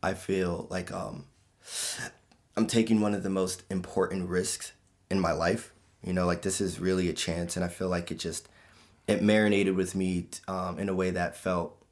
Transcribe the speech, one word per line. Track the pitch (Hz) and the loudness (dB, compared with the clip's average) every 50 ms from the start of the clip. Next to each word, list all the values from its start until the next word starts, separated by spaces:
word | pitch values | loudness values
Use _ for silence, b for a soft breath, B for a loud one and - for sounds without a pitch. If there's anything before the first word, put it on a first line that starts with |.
| - | -2
I | 92 92 | -2 -4
feel | 90 - - 95 95 92 90 87 - - - | -4 -2 -2 0 0 0 0 -2 -4 -6 -6
like, | 92 92 90 - | -6 -6 -6 -6
um, | - 95 - - - - - - _ _ _ _ _ _ B B B B B B B B B B - _ _ _ _ _ _ _ _ - | -6 -6 -6 -6 -8 -12 -14 -16 _ _ _ _ _ _ B B B B B B B B B B -12 _ _ _ _ _ _ _ _ 0
I'm | 113 110 | 0 2
taking | - 117 110 110 113 107 | 4 2 4 4 4 4
one | 107 104 104 | 4 2 0
of | 98 92 | -2 -2
the | 98 | -2
most | 95 95 95 92 - - - _ | 0 0 0 0 -2 -6 -8 _
important | 98 95 90 - - - 92 - 95 95 90 87 | -6 -6 -6 -4 0 0 0 0 0 -4 -4 -2
risks | 87 90 92 - - - - - - _ _ _ _ _ _ _ | 0 0 0 0 -4 -6 -8 -12 -16 _ _ _ _ _ _ _
in | 95 98 | 0 2
my | 90 82 | 2 2
life. | 82 73 82 87 98 113 - - - _ _ _ _ _ - | 2 2 2 2 2 0 -2 -10 -18 _ _ _ _ _ -6
You | 90 90 | -2 0
know, | 90 90 | 2 2
like, | 87 87 87 - | 2 0 0 0
this | 98 92 - | -4 -2 0
is | 101 95 82 73 | -2 -2 -2 -2
really | 85 92 92 92 92 87 | 0 0 2 2 2 0
a | 78 | 0
chance, | - - - 82 85 87 85 - | -2 -2 -2 -2 -2 -2 -4 -2
and | 90 90 | -2 -2
I | 87 | -2
feel | 87 - 92 92 | -2 -4 -2 0
like | 90 87 87 - | 0 -2 -2 -4
it | 85 78 | -8 -6
just, | - 85 76 - - b b b b b b b b b b b b - | -6 -6 -6 -8 -10 b b b b b b b b b b b b 0
it | 104 101 - | 2 4 6
marinated | 104 107 107 107 107 104 98 101 95 95 | 6 6 6 6 6 6 4 4 4 4
with | 92 95 92 - | 2 0 0 0
me, | 95 95 92 92 90 85 | 0 0 2 2 0 -2
t-, | - - - - - | -4 -10 -12 -8 -6
um, | 95 95 90 92 87 - | -6 -4 -4 -4 -4 -4
in | 98 101 | -2 -2
a | 95 | 0
way | 92 92 92 | 2 2 0
that | 90 90 87 76 - | 2 0 -2 -2 -4
felt | - - 95 92 87 85 78 - - - _ | -4 -2 0 0 0 0 -4 -8 -16 -20 _